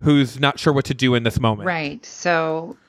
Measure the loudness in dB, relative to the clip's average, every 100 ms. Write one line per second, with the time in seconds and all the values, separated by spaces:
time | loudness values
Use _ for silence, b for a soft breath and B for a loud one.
0 | 2 4 2 0 -2 0 0 2 0 0
1 | 2 2 2 0 0 0 -2 -4 -6 -10
2 | -16 -6 0 0 0 -4 -8 -16